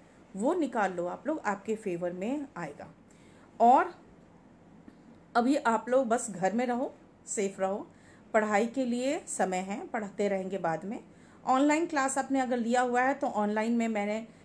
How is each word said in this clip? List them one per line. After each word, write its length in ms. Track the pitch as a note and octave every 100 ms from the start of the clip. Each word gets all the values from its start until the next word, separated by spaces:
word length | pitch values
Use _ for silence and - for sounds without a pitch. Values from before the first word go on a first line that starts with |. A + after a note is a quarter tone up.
| - - - F#3+
वो 180 | B3+
निकाल 380 | F#4 C#4+ A#3 F#3+
लो 140 | F3 F3
आप 200 | F#3 -
लोग, 140 | G#3+ G#3
आपके 300 | G3 A3 G#3+
फेवर 360 | F#3+ F3 F3+
में 340 | F3+ G#3+ D4 C#4 -
आएगा। 380 | E3 - D#3 - - - - - - -
और 340 | A#3 C#4+ F4+ - - - - - - - - - - - - - - A#3
अभी 200 | B3 D4
आप 300 | A#3 A3+ A#3+
लोग 200 | C4 A#3
बस 220 | B3 G#3+
घर 220 | F3 F#3+
में 140 | A#3 B3
रहो, 280 | A#3+ C#4+ - - - -
सेफ 340 | A3+ G3 G3
रहो, 280 | F#3+ G#3 - - - - -
पढ़ाई 320 | A3 G#3+ G#3 A#3
के 180 | C4+
लिए 400 | B3 A#3+ C4 E4 -
समय 280 | - F#3 F#3
है, 300 | F#3+ A#3 F#4+
पढ़ते 420 | A#3 G3+ - G3+
रहेंगे 300 | F#3+ F#3+ F#3+
बाद 260 | E3+ D#3+
में। 200 | G3 B3 - - - - -
ऑनलाइन 400 | C4 D4 D4+ E4+
क्लास 320 | D4 C4 C4+
आपने 220 | C4+ C4+
अगर 160 | B3 B3+
लिया 240 | A3+ B3
हुआ 220 | B3 B3
है 120 | C4
तो 120 | C#4+ C4
ऑनलाइन 460 | G#3 G#3 G#3+ A3+
में 160 | A#3 A3+
मैंने 380 | G#3 G3+ A3 A3+ -